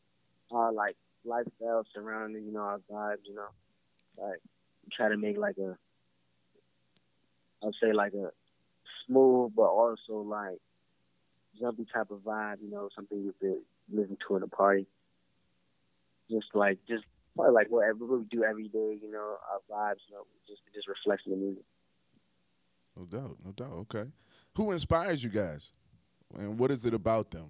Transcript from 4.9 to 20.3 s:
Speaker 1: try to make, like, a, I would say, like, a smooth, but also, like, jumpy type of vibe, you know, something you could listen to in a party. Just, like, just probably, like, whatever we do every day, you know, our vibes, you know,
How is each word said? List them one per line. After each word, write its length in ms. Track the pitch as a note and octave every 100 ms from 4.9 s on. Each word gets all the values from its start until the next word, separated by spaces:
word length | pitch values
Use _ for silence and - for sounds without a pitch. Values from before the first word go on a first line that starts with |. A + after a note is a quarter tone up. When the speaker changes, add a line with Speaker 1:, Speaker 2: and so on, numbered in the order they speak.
| -
Speaker 1:
try 140 | G#2+
to 80 | G#2+
make, 200 | G#2+ G#2
like, 200 | G#2 F#2+
a, 200 | F#2+ F#2 _ _ _ _ _ _ _ _ _ _ _ _ _ _ _ _ _ _
I 40 | G#2+
would 100 | G#2
say, 100 | A2+
like, 200 | G#2+ G2+
a 180 | G2+ F2+ - _ _ _ _ - - -
smooth, 480 | C3 C3 B2+ A#2+ A2
but 80 | G2
also, 560 | G2 A#2 A2 - G#2+
like, 360 | G#2 G#2 G2 F2 _ _ _ _ _ _ _ _ _ G#2+
jumpy 260 | A#2+ A2+ G#2+
type 180 | A#2 G2+
of 80 | G2+
vibe, 380 | G#2 G#2+ G#2+ G#2
you 60 | G#2
know, 200 | G2+ G2+ -
something 220 | G2+ G#2
you 120 | G2 -
could 160 | G2 F#2 - _ -
listen 260 | G#2 G2 G2 -
to 80 | G2
in 60 |
a 40 | F#2+
party. 400 | - G2 G2 - _ _ _ _ _ _ _ _ _ _ _ _ _ -
Just, 160 | A2+ -
like, 240 | G#2 G2+ F#2+ -
just 160 | A2+ - _ _ -
probably, 180 | -
like, 160 | A#2 G#2
whatever 360 | A#2 G#2+ A2 A#2+
we 180 | B2+ G#2+
do 120 | A#2
every 240 | A2 G#2+ G#2+
day, 280 | A2 G#2+ G#2+
you 100 | G#2+
know, 260 | G#2+ G#2+ G2+ -
our 80 | G2 -
vibes, 300 | G#2 G#2+ G2+ -
you 80 | G2+
know, 80 | G#2